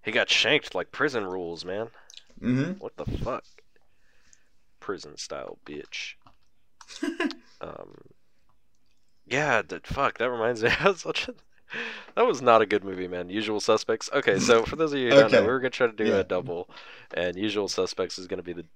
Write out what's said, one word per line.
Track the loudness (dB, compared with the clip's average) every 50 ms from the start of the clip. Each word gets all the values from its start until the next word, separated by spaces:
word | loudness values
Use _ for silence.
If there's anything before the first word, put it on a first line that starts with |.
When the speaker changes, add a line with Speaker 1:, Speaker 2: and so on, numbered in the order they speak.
| -6
Speaker 1:
He | 0
got | 2 2 2 4
shanked | 2 2 4 4 2 2 0 -2 -6
like | -6 -6 -6
prison | -2 -2 -2 0 0 -2 -4
rules, | -4 -4 -6 -6 -6 -8 -10 -8
man. | -8 -6 -6 -6 -8 -12 -20 -20 -20 -20 -20 -20 -20 -18 -8
Speaker 2:
Mm-hmm. | -4 -2 0 0 -2 -4 -6 -10
Speaker 1:
What | -12 -14 _
the | -10 -8
fuck? | -8 -6 -4 -4 -4 -6 -8 -10 -16 -20 -20 -20 -20 _ -20 -20 -20 -20 _ -20 -20 _ -20 -20 -20 -20 _ -20 _ _ -20 -20 -20 -20 _
Prison | -10 -10 -10 -10 -10 -16 -16
style, | -16 -12 -12 -10 -10 -10 -12 -14 _ -16
bitch. | -14 -14 -14 -14 -12 -12 -12 -12 -12 -16 -18 -20 -20 -20 _ -20 -20 -20 -20 -20 _ _ _ -20 -20 -12 -8
Speaker 2:
<laughs> | -8 -8 -6 -4 -6 -6 -6 -8 -20 -20 -16 -14
Speaker 1:
Um, | -14 -14 -12 -14 -18 -18 -20 -20 -20 -20 -20 -20 -20 _ _ -20 _ -20 _ _ _ -20 _ _ -20 -20 _ _ -20 -20 _ -20 -8
yeah, | -4 -2 0 2 2 2 2 0
that, | -2 -10 -12 -8
fuck, | -6 -4 0 0 0 0 0
that | -2 -2
reminds | 0 0 0 0 0 2
me | 2 0 0
<laughs> | 4
of | 2 2 2 2
such | -6 -6 -6 -4 -6
a, | -8 -12 -16 _ _ _ -20 _ _ -12 -10 -10 -10 -12 -14 -18 -8 2
that | 2 4
was | 4 4 4 6
not | 8 8 8
a | 8
good | 6 2 0 0
movie, | -2 -6 -6 -6
man. | -6 -6 -8 -8 -4
Usual | -4 -4 -2 0 -2 -2
Suspects. | 2 2 2 2 2 -2 -4 -4 -4 -4 -4
Okay, | 0 2 2 2
so | 2 6 6 6 6 6
for | 0 -4
those | -4 -2 -2 0
of | -2
you | 2 8
who | 8
don't | 8 8 10
know, | 6 6
Speaker 2:
Okay. | 6
Speaker 1:
we | 4
were | 0 0
gonna | -2 -4
try | 0 2 2
to | 2 2
do | 0 0
Speaker 2:
Yeah. | 2 2 2
Speaker 1:
a | 0
double, | 0 -2 -4 -2 -4 -6 -8 -8 -12 -14 -20 -20 -20 -20 -20 -18 -10 -6
and | -4 -4 -4 -2
Usual | -2 -2 -2 0 0 -2
Suspects | -2 0 0 -2 -2 0 -4 -4 -4 -4 -12
is | -8
gonna | -8 -8 -8 -6
be | -8 -10
the | -10 -12 -16 -18